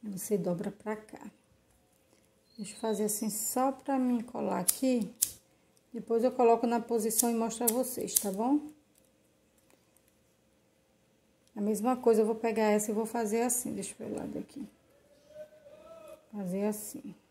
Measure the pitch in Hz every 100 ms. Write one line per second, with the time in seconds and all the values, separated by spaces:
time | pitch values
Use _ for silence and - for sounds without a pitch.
0 | 220 190 - 208 175 175 202 196 - 214
1 | - - 214 _ _ _ _ _ _ _
2 | _ _ _ _ _ - 208 - 226 208
3 | 214 208 220 208 - - 262 269 - 269
4 | 254 240 - 214 196 190 180 - 262 247
5 | 196 - - - _ _ _ _ _ 233
6 | - 233 247 247 240 233 240 233 226 233
7 | 214 220 240 233 226 - 240 226 254 -
8 | 214 - 208 190 233 294 - - _ _
9 | _ _ _ _ _ _ _ _ _ _
10 | _ _ _ _ _ _ _ _ _ _
11 | _ _ _ _ _ - 208 208 220 254
12 | 247 220 220 220 233 220 214 208 214 214
13 | 220 240 220 220 240 240 - 202 185 -
14 | - - - - - 277 - _ _ _
15 | _ - _ 605 605 - 587 605 640 659
16 | 640 - _ 208 185 190 202 208 - -
17 | - 175 _